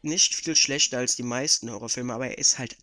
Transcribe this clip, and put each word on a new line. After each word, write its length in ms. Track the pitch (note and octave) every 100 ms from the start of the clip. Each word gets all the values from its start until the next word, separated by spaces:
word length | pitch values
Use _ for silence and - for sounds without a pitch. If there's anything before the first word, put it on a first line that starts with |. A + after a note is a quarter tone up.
nicht 320 | D3+ F3 -
viel 220 | - E3 D3+
schlechter 420 | - C#3 - B2+
als 160 | B2
die 80 | -
meisten 480 | B2 A#2+ D3 - A#2
Horrorfilme, 420 | G#2+ A#2 - B2
aber 140 | A#2 B2+
er 120 | -
ist 200 | C#3 -
halt 180 | B2 -